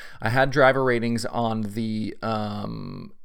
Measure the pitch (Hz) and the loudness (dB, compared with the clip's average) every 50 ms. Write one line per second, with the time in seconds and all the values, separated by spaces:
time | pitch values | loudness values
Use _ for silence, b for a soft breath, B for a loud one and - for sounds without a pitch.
0 | B B B B - 113 117 131 135 139 - 147 131 131 131 135 131 127 120 117 | B B B B -4 0 2 4 4 4 6 6 6 6 6 6 4 2 2 2
1 | 117 117 117 113 107 117 - 117 117 113 113 110 107 101 101 113 113 110 110 107 | 2 0 0 0 -2 -2 -2 0 0 0 0 -2 -2 -4 -4 -4 -4 -2 -2 -4
2 | 101 98 - - - 110 110 107 107 104 104 104 104 107 110 107 - - - 95 | -4 -6 -6 -6 -4 -2 -2 -2 -2 -4 -4 -6 -6 -8 -8 -10 -10 -10 -10 -12
3 | 92 - - - | -14 -16 -16 -18